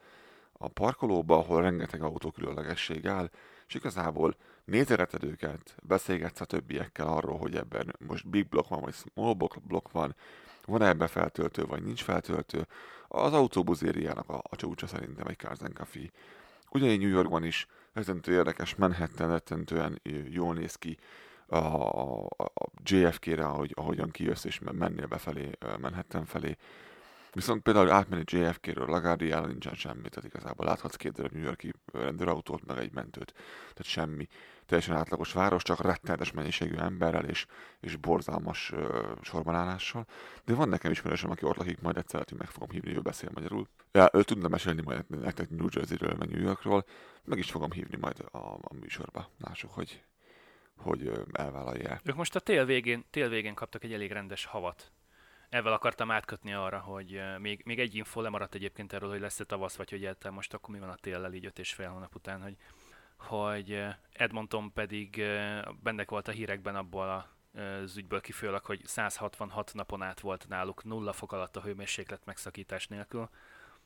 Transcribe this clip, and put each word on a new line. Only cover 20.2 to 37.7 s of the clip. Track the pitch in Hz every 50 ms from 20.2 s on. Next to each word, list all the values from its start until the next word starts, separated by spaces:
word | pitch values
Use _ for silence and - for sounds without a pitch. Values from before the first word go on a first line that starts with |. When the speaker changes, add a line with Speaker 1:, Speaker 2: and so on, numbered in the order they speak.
| 73 67 80 87 85 85 82
Speaker 1:
néz | 82 87 85 -
ki, | - - 82 82 - - - - - - - - - _
a, | - -
a, | 82 78 78 80 73 62 50 - 50 65 67 58 52 50 50 50
a | - - 50 - - - - - - -
J | - 98 95 87
F | 85 82 -
K-re, | - 85 80 78 78
ahogy, | 73 71 73 73 - -
ahogyan | - 78 78 - - 73 -
kijössz | - - 82 - - - -
és | - - -
me-, | - -
mennél | - - 87 87 85 - 73
befelé, | - - - - 87 73 69 71 71 - -
ö, | - 55 50
Manhattan | 53 64 65 87 90 - - - 85 80
felé. | - - - 71 73 - - - - - - - - - - - - - - - - -
Viszont | - 101 123 113 104
például | - 113 104 104 92 90
átmenni | 98 101 92 92 92 85 80
J | - 87 90 85
F | 85 85 -
K-ről | - - - - 64
LaGuardia-ra | - 82 87 82 87 85 82 85 80 78 80 80
nincsen | - 62 - - 65 -
semmi, | - - 73 57 62 - -
tehát | - - - -
igazából | - - - - 57 - 50
láthatsz | 50 50 - - - -
két | - - -
darab | - - 69 69
New | - 78 80
York-i, | 65 - - - - - - _ -
ö, | - 57 62
rendőrautót, | 69 76 87 90 87 80 80 - - 80 - -
meg | 64 67
egy | 62 57 50
mentőt. | - - - - - - - - - - - - - -
Tehát | - - - - 92
semmi. | - - - 80 78 78 71 73 - - - - - - - -
Teljesen | - 87 85 - 90 82
átlagos | 78 80 - 87 82 80 - -
város, | 90 95 101 90 87 -
csak | - 90 -
rettenetes | 90 92 87 - - - 85 - - -
mennyiségű | - 80 73 82 85 - 85 82 80
emberrel | 80 82 90 95 87 85 82 82 82 -
és, | - - - - - - - - -